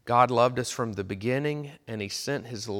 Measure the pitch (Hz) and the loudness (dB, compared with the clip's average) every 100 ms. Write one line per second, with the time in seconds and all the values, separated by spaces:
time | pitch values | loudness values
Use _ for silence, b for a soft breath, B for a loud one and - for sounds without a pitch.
0 | - 120 123 120 123 127 120 - 117 101 | 2 6 6 6 4 4 -4 -4 -4 -4
1 | 92 98 113 131 147 147 143 147 - 110 | -6 -4 -2 0 -2 -4 -8 -14 -10 -8
2 | 101 - - 139 117 113 110 | -6 -6 -4 -4 -6 -10 -6